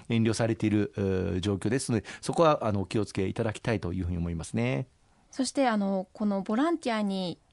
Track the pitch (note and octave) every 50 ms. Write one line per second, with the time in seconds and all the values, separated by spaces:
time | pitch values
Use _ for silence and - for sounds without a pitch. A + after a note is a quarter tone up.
0 | - - A#2 A#2 A2 A2+ G#2+ - A#2 A2+ A2+ - A2+ G#2+ G2+ G#2 G2+ - - G#2+
1 | G2+ F#2+ F#2+ F#2 F#2 F2+ F#2 F#2 F2 G2+ G2+ F#2+ - G#2+ A#2 C#3 - - A#2+ G#2
2 | - - - - - - C3 - E3+ D#3 D3+ - A#2 A2 G#2 G2+ F#2+ - - A2+
3 | G2+ - - G#2 F#2+ F#2+ - - A2+ A2 G#2 - - C3 A2+ G2 - E2+ F2 F#2
4 | F#2 F2 F2+ E2+ E2+ E2+ E2+ E2 D#2 - - A2 A#2 B2 C3+ C3+ B2+ - _ _
5 | _ _ _ _ _ _ - - C4 - - C#4+ C4+ A#3+ A3 G#3 G3 G3 G3 F#3+
6 | F#3 - - - G#3+ G#3 G3 G3 F#3 - G#3+ A#3 D4 E4+ E4+ D#4 - B3+ A3+ G#3+
7 | G#3+ G3 G3 F#3+ F#3 F3 - - _ _